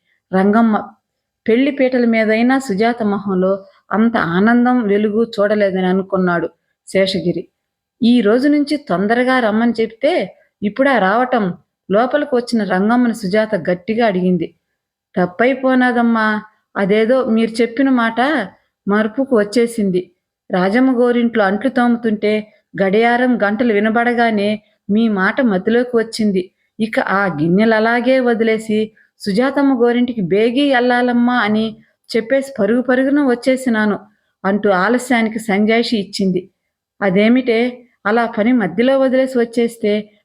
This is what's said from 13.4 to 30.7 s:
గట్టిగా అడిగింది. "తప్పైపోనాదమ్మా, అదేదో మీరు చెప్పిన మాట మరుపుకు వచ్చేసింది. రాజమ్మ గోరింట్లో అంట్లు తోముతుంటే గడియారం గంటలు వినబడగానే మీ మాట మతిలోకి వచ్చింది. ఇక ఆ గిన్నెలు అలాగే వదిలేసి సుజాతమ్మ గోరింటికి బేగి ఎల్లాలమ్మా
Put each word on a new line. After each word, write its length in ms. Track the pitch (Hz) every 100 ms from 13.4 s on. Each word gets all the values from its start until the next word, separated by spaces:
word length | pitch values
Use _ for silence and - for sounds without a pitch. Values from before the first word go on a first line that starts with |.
| 214 202
గట్టిగా 500 | 160 180 - 220 233
అడిగింది. 500 | 185 185 180 160 _ _ _ _ _ _ -
"తప్పైపోనాదమ్మా, 1200 | 175 - 240 269 262 254 254 233 233 226 214 214 208 _ _ -
అదేదో 460 | 196 214 220 262
మీరు 380 | 247 220 226 226
చెప్పిన 280 | 233 226 269
మాట 320 | 254 226 226 262 302 190 - _ _ -
మరుపుకు 500 | 208 220 214 269 233
వచ్చేసింది. 760 | 208 240 233 233 202 180 180 _ _ _ -
రాజమ్మ 480 | 185 185 226 262 240
గోరింట్లో 460 | 247 240 233 226 190
అంట్లు 240 | 208 262
తోముతుంటే 840 | 254 240 233 226 208 208 214 214 _ _ -
గడియారం 580 | 190 208 233 240 254 233
గంటలు 320 | 202 220 247
వినబడగానే 880 | 202 220 226 240 240 233 214 208 214 - _ -
మీ 180 | 208 233
మాట 340 | 196 196 226
మతిలోకి 560 | 247 196 190 233 247 233
వచ్చింది. 540 | 220 - 214 185 185 _ _ -
ఇక 200 | 220 -
ఆ 260 | - 190 196
గిన్నెలు 500 | 147 165 185 226 220
అలాగే 440 | 220 240 233 262
వదిలేసి 720 | 240 220 226 220 220 214 220 - _ _
సుజాతమ్మ 640 | - 190 269 277 277 254
గోరింటికి 380 | 240 240 247 233
బేగి 400 | 170 190 226 240
ఎల్లాలమ్మా 760 | 285